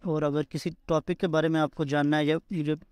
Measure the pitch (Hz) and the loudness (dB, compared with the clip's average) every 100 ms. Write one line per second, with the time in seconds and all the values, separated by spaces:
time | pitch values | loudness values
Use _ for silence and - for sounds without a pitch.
0 | 175 151 151 143 - 156 175 - - 156 | -4 -2 0 0 -2 -6 -8 -8 -2 -2
1 | - 175 185 156 160 160 151 - 147 147 | 0 -2 0 2 2 2 0 -2 -2 2
2 | 147 151 147 160 - 180 151 156 - | 2 2 2 0 -2 -4 -2 -4 -6